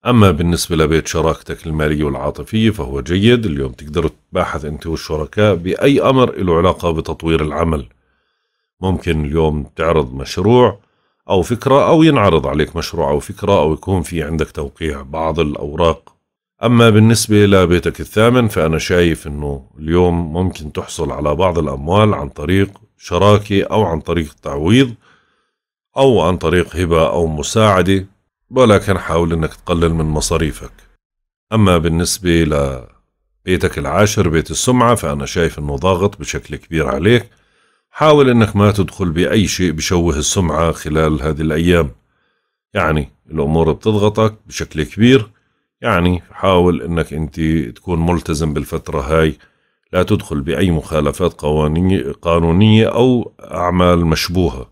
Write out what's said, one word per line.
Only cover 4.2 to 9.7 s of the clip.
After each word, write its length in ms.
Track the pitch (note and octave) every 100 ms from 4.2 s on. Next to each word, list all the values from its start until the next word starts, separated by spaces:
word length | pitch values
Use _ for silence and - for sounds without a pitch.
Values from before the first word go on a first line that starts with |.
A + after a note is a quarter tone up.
| _
تباحث 340 | F#2 E2 D2+ D2
أنت 220 | D2+ E2
والشركاء 680 | D#2 - D#2 D2+ - G#2+ G2+
بأي 460 | E2+ - C#3+ C#3
أمر 340 | F#2 C3 B2 -
له 220 | F#2 E2
علاقة 340 | F2+ F2 F2
بتطوير 500 | D#2+ D#2 D#2 E2 D#2+
العمل. 440 | D#2 D2 E2+ D#2 - _ _ _ _ _ _ _ _ _
ممكن 440 | F#2 E2+ - D#2 D2
اليوم 380 | D#2 D#2 D2+ C2+